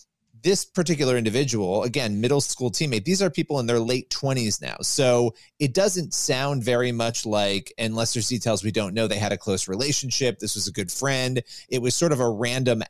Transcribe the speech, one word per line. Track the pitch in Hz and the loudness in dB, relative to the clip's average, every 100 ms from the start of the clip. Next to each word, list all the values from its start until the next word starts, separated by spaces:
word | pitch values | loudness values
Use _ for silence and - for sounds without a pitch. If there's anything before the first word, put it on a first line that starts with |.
| _ _ _ 113 | _ _ _ -4
this | 160 196 - | 0 0 0
particular | - 160 151 131 123 | -2 0 2 2 2
individual, | 110 117 143 113 92 101 | 2 0 0 0 0 0
again, | 117 123 117 101 | 0 -2 -2 0
middle | 123 143 | 2 2
school | - - 127 | 0 -2 -4
teammate, | - 151 110 101 | -2 0 0 0
these | 190 | 0
are | 190 | 0
people | 147 160 143 | 0 -2 0
in | 117 | 2
their | 120 | 2
late | 117 127 - | 2 -2 -2
twenties | - 135 131 110 - | -4 -2 0 0 -2
now. | 64 - | -6 -6
So | - - 127 120 120 - - - | -2 2 4 6 4 0 -12 -2
it | 143 | 0
doesn't | 147 202 180 151 | 2 2 0 -4
sound | - - 131 139 139 113 | -2 0 0 0 0 2
very | 120 123 | 2 2
much | 117 113 113 113 | 0 -2 -2 -2
like, | 107 101 98 - - | 0 2 0 -4 -4
unless | 113 113 113 | -2 0 -2
there's | 120 104 | -2 -2
details | 123 120 104 | -2 0 0
we | 107 | 0
don't | 107 101 | -2 -2
know, | 104 110 | 0 0
they | 101 | 0
had | 101 | -2
a | 101 | -2
close | - 95 - | -2 -2 -2
relationship. | 95 139 143 135 - 127 101 | -4 -2 -2 -2 0 0 -2
This | 104 107 | -4 -4
was | 98 | -6
a | |
good | 95 90 | -6 -6
friend. | - 139 131 127 127 - - - | -4 -2 0 -2 -2 -6 -12 -4
It | 127 | -2
was | 123 - | 0 2
sort | 170 | 2
of | 135 | 2
a | 120 | 0
random | 104 120 127 127 113 | 0 -2 0 2 2